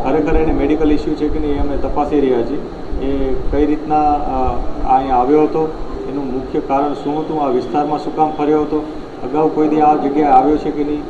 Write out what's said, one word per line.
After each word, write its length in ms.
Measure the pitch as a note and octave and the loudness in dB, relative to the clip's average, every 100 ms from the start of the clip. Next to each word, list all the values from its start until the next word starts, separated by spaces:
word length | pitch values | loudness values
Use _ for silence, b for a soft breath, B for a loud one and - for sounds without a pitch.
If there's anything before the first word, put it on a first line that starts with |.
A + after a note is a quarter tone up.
ખરેખર 320 | - D#3 D3+ D#3+ | 0 0 2 2
એને 160 | D#3 | 2
મેડિકલ 400 | C3+ C#3+ D#3 D3+ | 2 0 2 2
ઇસ્યુ 220 | C#3+ - | 2 0
છે 140 | D3 D3+ | -2 -2
કે 100 | D3+ | -2
નહીં 180 | D3+ C#3+ | -2 0
એ 20 | |
અમે 180 | C#3 C3+ | 0 0
તપાસી 440 | C3+ C#3+ D3 D3+ | -2 -2 0 2
રહ્યા 220 | C3 A#2+ | 2 0
છીએ. 160 | A2+ C#3+ - - - C3+ C#3 | 0 -4 -6 -10 -6 -4 -2
એ 240 | C#3 C3 B2+ - | 0 0 0 2
કઈ 140 | C#3+ D3 | 2 2
રીતના, 460 | D3 D3+ D3+ D3+ | 0 0 2 2
અ, 440 | D3 D3 C3 C3 A#2 - - C#3 | 0 0 0 0 0 -2 -2 2
અહીંયા 280 | C3 C3+ B2+ | 2 4 2
આવ્યો 260 | B2+ D3+ | 4 4
હતો, 300 | D3+ D#3+ D#3 - - C3 B2+ | 4 0 -2 -4 -8 -6 -6
એનું 200 | C#3 C3+ | -6 -4
મુખ્ય 280 | B2+ - D#3 | -6 -4 -4
કારણ 340 | C#3 C#3 D3 | -2 0 0
શું 260 | C#3 C#3+ D3+ | -2 -4 -4
હતું, 220 | D#3 D#3 | -4 -2
આ 60 | C#3+ | 0
વિસ્તારમાં 500 | B2 A#2+ D3 D3 D3 | 0 0 -2 -2 -2
શું 180 | - D#3+ | -4 0
કામ 140 | D#3 | 0
ફર્યો 320 | D3 D3 D3+ | 0 0 2
હતો, 140 | D3+ D3+ D3 - - - | 0 -2 -4 -10 -12 -10
અગાઉ 280 | B2 D3 D#3 | -4 0 0
કોઈ 140 | D#3 D3+ | 2 0
દી 120 | D#3 | 4
આ 140 | D3+ | 4
જગ્યાએ 380 | D3 C#3 C#3+ D3 | 2 0 0 4
આવ્યો 240 | C#3+ C#3+ D3 | 4 4 0
છે 140 | D#3 | -2
કે 140 | D3 | -2
નહીં 160 | D3 D3 | -2 -4